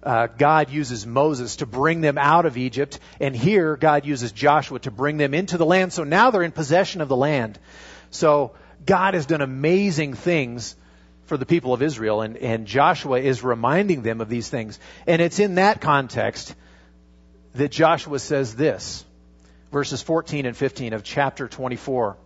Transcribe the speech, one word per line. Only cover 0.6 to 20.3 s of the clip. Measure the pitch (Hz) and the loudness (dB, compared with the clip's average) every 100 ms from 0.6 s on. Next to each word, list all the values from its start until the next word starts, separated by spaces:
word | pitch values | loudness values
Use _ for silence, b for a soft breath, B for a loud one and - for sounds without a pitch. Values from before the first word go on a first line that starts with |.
| 151 | 2
uses | 143 139 120 107 | -2 -6 -8 -4
Moses | 120 151 143 120 - | 0 0 0 -6 -8
to | 135 | -8
bring | 113 151 165 | -2 0 2
them | 156 143 | 2 4
out | 143 165 165 | 6 6 4
of | 120 | 0
Egypt, | 127 117 139 - B B | -6 -4 -6 -6 B B
and | 143 127 | -4 0
here | 135 208 160 147 | 2 4 2 2
God | 156 147 143 | 2 2 0
uses | 143 117 | -6 -6
Joshua | 107 139 151 135 127 | 0 4 4 2 -8
to | - | -10
bring | 104 143 151 | -4 -4 0
them | 143 147 | 0 0
into | 190 175 | -4 0
the | 160 | 4
land. | 185 185 | 4 2
So | - | -4
now | 147 165 247 | 0 4 4
they're | 214 | 4
in | 170 | -2
possession | 160 147 170 190 185 | -4 0 2 2 -4
of | 147 | -2
the | 131 | 0
land. | 139 147 113 101 B B B B B | 2 0 -2 -8 B B B B B
So | - 165 147 131 b b b | 0 2 4 2 b b b
God | 135 185 190 | 0 2 2
has | 185 135 | 0 -2
done | 156 | -2
amazing | 139 131 147 185 202 151 151 | -2 -2 0 2 2 0 -4
things | 123 - 170 127 120 113 - b b b b _ | -4 -2 0 -2 -6 -12 -16 b b b b _
for | 151 | -6
the | 127 | 0
people | 170 127 | 0 2
of | 123 | 0
Israel, | 147 131 110 107 | 0 -2 -2 -2
and, | 110 117 | -2 -6
and | 131 113 107 | -4 -4 -2
Joshua | 113 147 165 147 127 | 2 4 2 0 0
is | 135 127 | 2 0
reminding | 127 117 117 160 202 156 | 0 0 2 2 2 0
them | 110 113 | -2 -4
of | 107 | -4
these | 120 113 | -6 -6
things. | 131 110 - B B B | -8 -8 -14 B B B
And | 170 | 2
it's | 170 170 | 2 2
in | 208 180 | 0 4
that | 196 220 | 4 2
context | - 143 127 - 107 - - - b b b b _ _ _ _ _ | 2 2 2 -4 -4 -4 -14 -18 b b b b _ _ _ _ _
that | 120 143 | -4 -4
Joshua | - 156 160 - 143 | 2 4 4 0 -6
says | - 143 131 110 | -2 -2 -2 0
this, | 151 95 - - - _ _ _ b b b | -2 -2 -8 -16 -18 _ _ _ b b b
verses | 143 139 131 | -4 -4 -6
fourteen | - 165 160 | -2 -4 -2